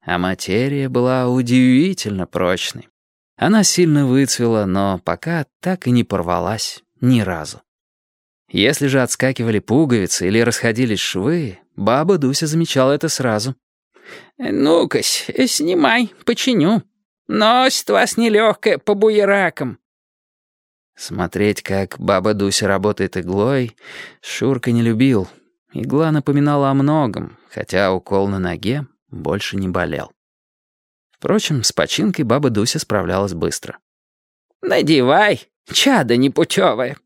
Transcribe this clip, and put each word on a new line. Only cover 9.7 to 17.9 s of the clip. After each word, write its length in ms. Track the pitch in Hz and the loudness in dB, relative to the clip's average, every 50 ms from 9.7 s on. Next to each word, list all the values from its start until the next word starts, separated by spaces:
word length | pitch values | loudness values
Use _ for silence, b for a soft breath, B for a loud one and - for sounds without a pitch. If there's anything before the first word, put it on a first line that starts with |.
| 110 143 165 143 120 110 95 85 - - 92 | 2 2 2 2 2 0 0 -2 -2 -2 -2
или 140 | 90 101 113 | 0 2 2
расходились 600 | 120 120 117 - - 120 110 113 131 120 107 90 | 2 2 0 -2 -2 -2 0 0 0 0 0 -2
швы, 580 | - - - 92 95 127 165 175 156 113 92 - _ _ _ | -4 -4 -4 -4 -2 -2 -2 -2 -4 -6 -8 -12 _ _ _
баба 440 | - 101 104 120 135 160 175 202 175 | -4 -2 0 0 2 2 2 2 2
Дуся 280 | 139 127 139 - 165 | 2 0 -2 -2 -4
замечала 460 | 151 151 165 165 - - 139 131 131 143 | -2 0 0 0 0 2 2 2 2 2
это 160 | 151 - 160 | 0 -2 -4
сразу. 480 | - - 127 123 110 107 104 131 131 _ _ _ _ _ _ _ _ B B B B B B B B | -4 -2 -2 -2 -2 -2 -2 -4 -8 _ _ _ _ _ _ _ _ B B B B B B B B
«Ну-кась, 920 | _ 254 - 101 - 135 - - 170 - - - 120 - - - - - - - - 262 | _ -8 -4 -2 0 2 2 2 2 2 0 -2 -2 -2 -2 -4 -4 -6 -8 -2 -2 -2
снимай, 680 | 247 - - 294 330 370 349 294 262 226 247 240 208 - _ - | 0 0 -2 -2 0 0 2 2 2 4 2 0 -2 -6 _ -4
починю. 560 | - 233 - - - 247 202 143 175 220 208 - _ _ _ _ _ _ _ _ - | -4 -2 -2 0 0 2 2 4 4 2 0 -2 _ _ _ _ _ _ _ _ -4
Носит 600 | - 214 208 220 240 254 262 269 269 - - | 0 2 4 4 4 4 2 2 -2 -6 -2
вас 300 | - | 0